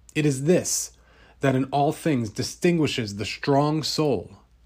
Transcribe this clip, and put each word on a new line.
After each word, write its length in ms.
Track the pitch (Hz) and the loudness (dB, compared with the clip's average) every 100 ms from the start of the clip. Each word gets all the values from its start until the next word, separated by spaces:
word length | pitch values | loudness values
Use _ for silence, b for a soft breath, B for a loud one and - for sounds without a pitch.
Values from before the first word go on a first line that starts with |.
| - | -8
It 100 | 151 | 0
is 200 | 147 131 | 0 2
this 480 | 147 165 - - - - b b b b | 2 2 2 -4 -6 -12 b b b b
that 160 | 139 131 | 0 2
in 80 | 135 | 0
all 180 | 143 147 | 0 0
things 400 | 151 165 131 110 | 0 0 0 -2
distinguishes 840 | - 113 - 175 170 139 - 104 101 | -6 -8 0 2 2 0 -2 -6 -6
the 80 | |
strong 580 | 101 - - 139 147 156 | -8 -4 2 2 2 0
soul 540 | 139 - 151 101 - - _ _ | -2 0 0 0 -4 -18 _ _